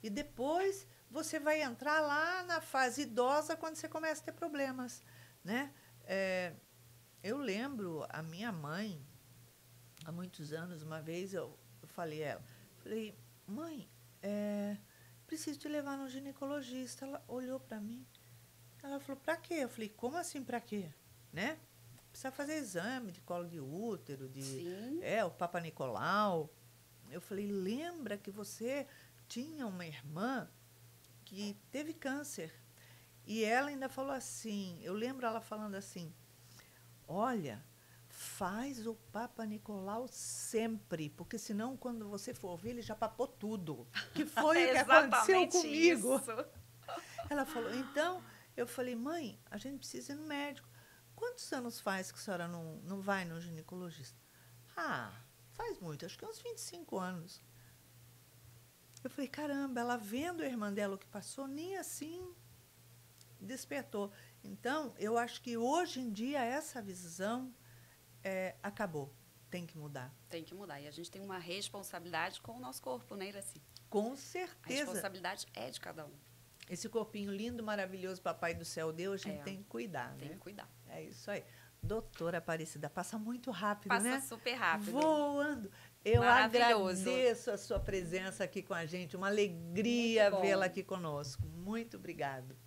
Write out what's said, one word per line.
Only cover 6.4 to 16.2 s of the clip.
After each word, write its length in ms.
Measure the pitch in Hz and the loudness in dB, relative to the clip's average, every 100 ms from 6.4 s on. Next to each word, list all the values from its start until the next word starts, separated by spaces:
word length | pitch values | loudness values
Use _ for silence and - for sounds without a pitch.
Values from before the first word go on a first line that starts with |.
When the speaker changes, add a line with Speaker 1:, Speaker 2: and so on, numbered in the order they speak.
| 180 - - - - - - - | 0 -6 -18 -20 -20 -20 -20 -8
Speaker 1:
eu 160 | 190 269 | -4 -2
lembro 680 | 262 196 262 240 185 160 - | 0 0 -2 -2 -2 -2 -4
a 140 | - | -6
minha 300 | 160 170 233 | -6 -6 -4
mãe, 520 | 175 147 170 220 156 131 - - - - - - - - - | -4 -2 -2 -2 -6 -12 -18 -20 -20 -20 -20 -20 -20 -20 -14
há 80 | 160 | -8
muitos 400 | 170 180 - 147 | -8 -8 -8 -8
anos, 300 | 156 175 165 | -6 -6 -8
uma 180 | 156 156 | -8 -8
vez 320 | 156 170 190 | -4 -4 -2
eu, 240 | 190 127 - - - | -4 -4 -10 -20 -20
eu 60 | - | -14
falei 340 | - 165 151 | -6 -4 -2
a 40 | 147 | -2
ela, 160 | 110 - - - - | -4 -8 -18 -20 -16
falei, 340 | - 220 214 - - - - | -6 -4 -4 -10 -20 -20 -8
"Mãe, 420 | 220 330 294 - - - - | -6 -6 -8 -12 -20 -20 -8
é, 540 | 196 208 208 208 202 202 - - - - - | -2 0 0 0 -2 -4 -10 -20 -20 -20 -8
preciso 320 | 311 - 285 | -4 -4 -4
te 100 | 302 | -2
levar 280 | 294 277 277 | -2 -2 -4
no 120 | 269 | -4
ginecologista." 960 | 262 | -6